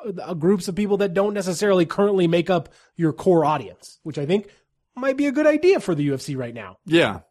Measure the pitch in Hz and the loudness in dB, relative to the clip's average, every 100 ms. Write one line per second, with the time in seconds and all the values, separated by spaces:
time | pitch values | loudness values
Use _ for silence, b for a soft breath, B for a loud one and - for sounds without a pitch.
0 | 254 180 - 170 165 202 202 175 208 202 | -12 -10 -10 -2 0 0 -2 -4 -2 0
1 | 202 175 208 202 185 170 208 185 165 - | 0 0 -2 -2 -4 -2 2 2 2 2
2 | 202 196 170 170 170 175 - b b - | 2 2 2 2 2 -2 -2 b b -2
3 | 160 - 190 170 147 147 98 - - - | -2 0 4 4 4 0 -6 -16 -20 -16
4 | 160 147 143 202 - b _ _ _ 247 | -12 -6 -2 -2 -2 b _ _ _ -6
5 | 269 269 285 269 302 294 359 392 - 151 | -4 0 -2 2 2 4 4 2 0 -2
6 | 147 135 - 135 120 117 95 92 - 165 | -2 -4 -6 -8 -8 -12 -16 -16 0 2
7 | 127 87 - | 2 -2 -12